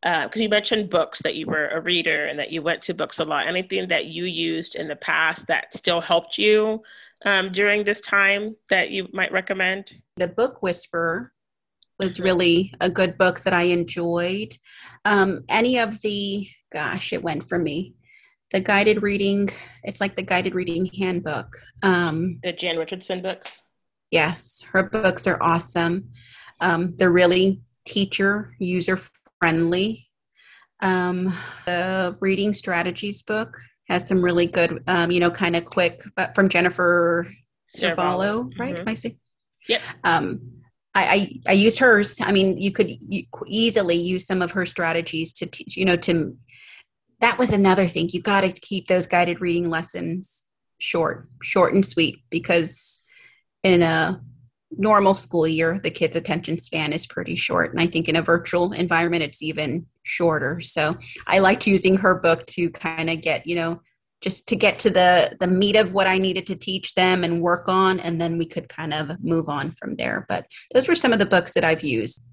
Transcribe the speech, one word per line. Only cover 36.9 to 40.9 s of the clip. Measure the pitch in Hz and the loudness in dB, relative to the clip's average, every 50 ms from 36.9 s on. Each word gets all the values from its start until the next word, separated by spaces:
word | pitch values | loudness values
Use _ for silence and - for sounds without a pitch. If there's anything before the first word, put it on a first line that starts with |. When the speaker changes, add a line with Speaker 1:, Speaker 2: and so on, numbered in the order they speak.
| 175 175 170 170 170 170 175 180 - _ _ _ _ _ _ _ - | 4 4 4 2 2 0 -2 -4 -12 _ _ _ _ _ _ _ -10
Speaker 1:
Servallo. | - - 180 165 | -4 -2 -2 0
Speaker 2:
Servallo, | 185 180 180 185 180 190 202 208 226 247 254 - - | 0 0 0 0 0 0 -2 -2 -4 -6 -8 -8 -10
right? | 240 185 180 | -8 -8 -8
Speaker 1:
Mm-hmm. | 170 180 | -8 -6
Speaker 2:
Am | 214 | -8
I | 220 | -8
saying? | 233 - 233 - _ _ _ _ _ _ _ _ _ _ - | -6 -8 -10 -12 _ _ _ _ _ _ _ _ _ _ -2
Speaker 1:
Yep. | 226 - - - - - - | -2 -2 -2 -8 -14 -4 0
Speaker 2:
Um, | 175 165 160 - 92 - - - - - - - _ _ _ _ _ | 2 2 2 0 -2 -6 -8 -12 -16 -20 -20 -20 _ _ _ _ _